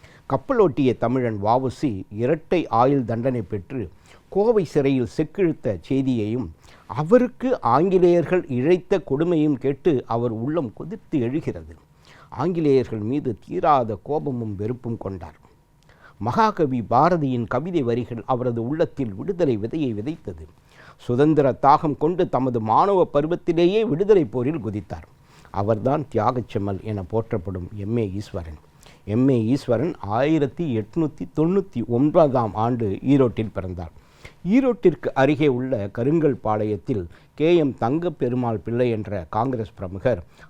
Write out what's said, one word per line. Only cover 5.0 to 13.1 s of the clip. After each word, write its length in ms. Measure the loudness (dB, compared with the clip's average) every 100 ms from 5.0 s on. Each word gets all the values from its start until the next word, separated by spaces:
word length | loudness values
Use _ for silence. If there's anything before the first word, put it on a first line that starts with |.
| 0 -2
செக்கிழுத்த 640 | -4 0 0 0 -4 -6
செய்தியையும், 720 | -2 0 0 0 0 -4 -6 -12 -20 -20 -10
அவருக்கு 720 | -6 2 4 4 -2 -4 -2
ஆங்கிலேயர்கள் 840 | 2 2 4 4 4 4 2 -2 -2
இழைத்த 540 | -2 2 0 0 -2 0
கொடுமையும் 440 | -2 0 2 2
கேட்டு 500 | 0 -2 -2 0 0 0
அவர் 240 | -2 -2
உள்ளம் 420 | -4 -4 -4 -4
கொதித்து 460 | -8 -12 -14 -6 -2
எழுகிறது. 560 | -2 -2 -6 -8 -12 -20 _ _ -20 -20 -14
ஆங்கிலேயர்கள் 680 | -6 -4 0 2 4 2 -4
மீது 380 | -4